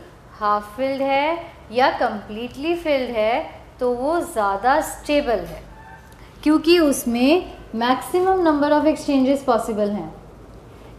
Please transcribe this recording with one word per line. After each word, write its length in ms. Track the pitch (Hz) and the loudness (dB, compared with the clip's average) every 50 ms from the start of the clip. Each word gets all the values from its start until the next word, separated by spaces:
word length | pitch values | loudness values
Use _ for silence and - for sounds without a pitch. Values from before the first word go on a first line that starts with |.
| - - - - - - - | -14 -20 -20 -20 -20 -20 -12
half 420 | - 214 208 208 208 208 - - | -4 -2 0 0 -2 -2 -8 -8
filled 260 | - 269 269 277 262 | -6 -4 -4 -2 -2
है 500 | 269 269 269 277 285 311 339 339 - - - - - - | -2 0 0 0 0 0 -2 -4 -8 -14 -18 -20 -14 -6
या 180 | 214 247 254 330 - - | 0 2 2 2 2 0
completely 760 | 285 233 214 208 - - 208 214 240 240 - 254 277 330 349 | -2 -2 -4 -6 -10 -10 -10 -10 -10 -10 -10 -6 -4 -4 -4
filled 400 | 339 339 311 285 269 254 240 240 | -2 0 0 0 0 0 -2 -2
है 480 | 220 214 220 240 294 320 - - - - - - - | 0 0 0 0 -2 -4 -6 -12 -18 -20 -16 -8 -4
तो 100 | 254 247 | -2 -2
वो 260 | 247 240 254 294 330 349 | -2 0 -2 -2 -2 -2
ज़्यादा 580 | 320 - - 226 208 202 196 196 233 247 277 311 | -2 -4 -2 -2 0 0 0 0 2 2 2 2
stable 560 | 285 - - - - - 294 285 233 233 226 190 | 0 -4 -8 -10 -4 0 0 0 2 0 -2 -2
है, 220 | 170 165 - - - - - - - - - - - - - - - - - - | -4 -8 -12 -16 -18 -20 -20 -20 -20 -20 -20 -20 -20 -20 -20 -20 -20 -20 -10 -2
क्योंकि 360 | - 294 311 302 311 320 349 349 | 2 2 2 4 4 4 4 6
उसमें 760 | 320 285 254 - - 247 233 240 247 277 320 370 349 - - - - - - | 6 2 2 0 -2 -2 0 2 4 4 4 4 2 -4 -14 -18 -16 -10 -4
maximum 680 | 220 233 247 262 254 - - - 359 370 381 381 370 | -2 2 2 2 0 0 -2 -2 0 2 2 2 4
number 300 | 349 320 294 285 285 294 | 4 2 2 2 2 2
of 120 | 294 294 277 | 2 4 4
exchanges 560 | 311 302 - - - 285 269 262 254 285 269 - | 2 0 0 0 0 2 2 4 4 2 0 2
possible 460 | - 233 220 220 - 220 202 208 208 | 0 0 0 0 -2 -2 -2 -2 -2
हैं, 240 | 208 196 160 160 - - - - - - - - - - - - - - - - - | -2 -4 -6 -10 -14 -18 -20 -20 -20 -20 -20 -20 -20 -20 -20 -20 -20 -20 -20 -20 -18